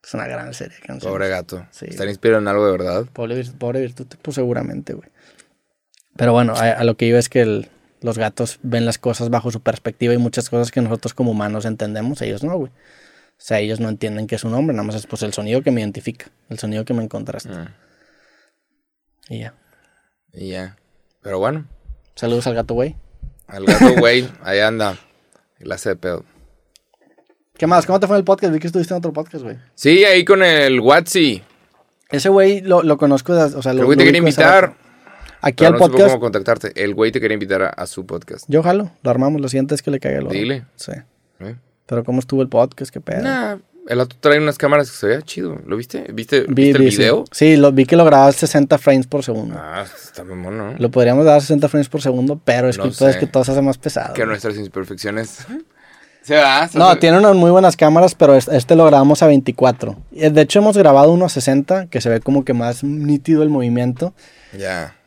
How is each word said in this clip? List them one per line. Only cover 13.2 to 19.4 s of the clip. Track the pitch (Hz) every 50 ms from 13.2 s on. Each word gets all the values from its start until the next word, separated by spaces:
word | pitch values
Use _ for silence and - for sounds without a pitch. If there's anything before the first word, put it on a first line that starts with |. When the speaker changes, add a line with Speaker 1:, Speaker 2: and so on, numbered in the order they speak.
| _ _ _ _ _
Speaker 1:
sea, | - 117 107
ellos | 104 107 110 107
no | 117 110
entienden | 110 107 - 110 107 107 110
que | 104 -
es | 107 -
un | 117 113
hombre, | 127 147 160 139
nada | 107 104
más | 107 107
es, | 110 104
pues, | - - 104 110
el | 104 101
sonido | - 104 113 117 131 131
que | 143
me | 127 117
identifica, | 107 107 95 - - - 123 _ - _ _ _ _ _
el | - 110
sonido | - 107 107 107 113
que | - 123
me | 117 113
encontraste. | 107 - 107 107 - - - - 123
Speaker 2:
Mm. | 98 87 82 - _ _ _ _ _ _ _ _ _ _ _ _ _ _ _ _ _ _ _ _ _ _ _ _ _ _ _ _ _ _ _ _
Speaker 1:
Y | 120 113